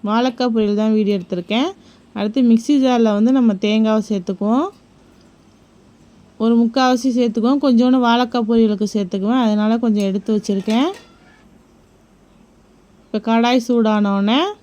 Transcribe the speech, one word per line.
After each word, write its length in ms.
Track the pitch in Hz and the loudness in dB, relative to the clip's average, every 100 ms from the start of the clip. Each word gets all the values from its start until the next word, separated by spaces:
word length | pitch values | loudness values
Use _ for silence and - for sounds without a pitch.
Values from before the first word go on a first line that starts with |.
| 202 | -2
வாழைக்காய் 420 | 220 254 254 247 | 0 -2 -2 -2
பொரியல் 260 | 226 208 208 | 0 0 0
தான் 140 | 220 214 | 0 0
வீடியோ 180 | 208 202 | 0 -2
எடுத்திருக்கேன். 540 | 175 180 175 214 320 392 - - _ 214 | -4 -8 -4 -4 -4 -6 -20 -20 _ -8
அடுத்து 220 | 208 220 240 | -4 0 4
மிக்ஸி 240 | 226 226 294 | 2 2 2
ஜாரில் 340 | 262 247 226 208 | 2 2 2 2
வந்து 140 | 220 262 | 2 2
நம்ம 160 | 233 196 | 2 0
தேங்காவை 380 | 208 214 220 220 214 | 0 0 2 0 -2
சேர்த்துக்குவோம். 580 | 202 175 185 202 247 359 - _ _ _ _ _ _ _ _ _ _ _ _ - - - _ | -6 -4 -4 -2 0 -2 -8 _ _ _ _ _ _ _ _ _ _ _ _ -20 -20 -20 _
ஒரு 100 | 226 233 | 0 2
முக்கால்வாசி 480 | 233 262 254 254 262 240 | 2 0 0 0 0 0
சேர்த்துக்குவோம். 440 | 240 220 226 277 | -2 0 0 0
கொஞ்சோண்டு 340 | 277 233 247 262 | 2 2 4 2
வாழைக்காய் 420 | 240 240 247 247 220 | 2 0 0 -2 0
பொரியலுக்கு 360 | 233 220 208 208 | 2 2 0 -4
சேர்த்துக்குவேன், 480 | 214 190 202 196 254 233 | -4 -4 -4 -2 0 0
அதனால 320 | 208 214 226 | 0 0 0
கொஞ்சம் 220 | 233 208 196 | 0 0 0
எடுத்து 260 | 196 190 214 | -4 -2 -4
வச்சிருக்கேன். 520 | 208 196 190 220 311 392 - - - _ _ _ _ _ _ _ _ _ _ _ _ _ _ _ _ _ _ | -2 -4 -2 -2 -2 -6 -18 -20 -20 _ _ _ _ _ _ _ _ _ _ _ _ _ _ _ _ _ _
இப்போ 140 | 214 226 | -8 -2
கடாய் 320 | 226 240 254 233 | 0 2 0 0
சூடானோடனே 760 | 240 214 214 202 196 202 247 370 415 | 0 2 0 0 0 0 0 -2 -6